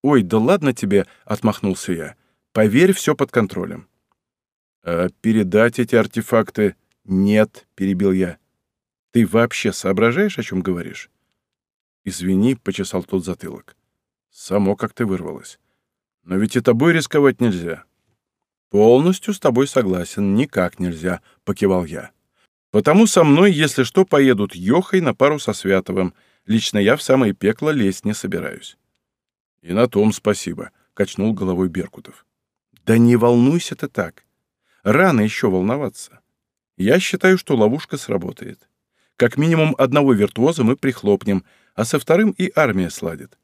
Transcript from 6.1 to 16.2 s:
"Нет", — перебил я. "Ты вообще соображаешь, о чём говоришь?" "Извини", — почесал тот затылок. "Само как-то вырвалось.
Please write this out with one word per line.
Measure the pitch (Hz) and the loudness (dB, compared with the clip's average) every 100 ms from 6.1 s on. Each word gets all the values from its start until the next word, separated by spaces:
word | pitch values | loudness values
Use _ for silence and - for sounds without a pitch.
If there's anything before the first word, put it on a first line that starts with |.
| - 104 113 104 - 104 - _ _ - | -4 0 0 0 -2 -2 -2 _ _ -4
"Нет", — | 95 101 107 107 - _ - | 0 2 2 0 -2 _ -6
перебил | 98 92 98 | -4 0 0
я. | 92 90 80 _ _ _ _ _ _ _ | 0 -2 -6 _ _ _ _ _ _ _
"Ты | 120 104 | 0 2
вообще | 107 117 - 107 | 2 0 -2 -6
соображаешь, | - 92 95 113 139 208 190 | -4 -4 0 0 0 -2 -4
о | |
чём | 117 92 | -8 -6
говоришь?" | 92 87 78 - - _ _ _ _ _ _ _ _ _ 101 | -4 -6 -8 -16 -20 _ _ _ _ _ _ _ _ _ -12
"Извини", — | 87 90 95 117 127 | -6 -2 2 0 0
почесал | - 95 95 95 | -6 -8 -6 -8
тот | 85 95 90 | -4 -6 -6
затылок. | 87 82 71 _ _ _ _ _ _ _ | -10 -12 -16 _ _ _ _ _ _ _
"Само | _ - 101 98 104 | _ -4 0 0 -2
как-то | 110 - 113 | -6 -6 -4
вырвалось. | 92 80 76 - - _ _ _ _ _ _ | -4 -8 -14 -18 -20 _ _ _ _ _ _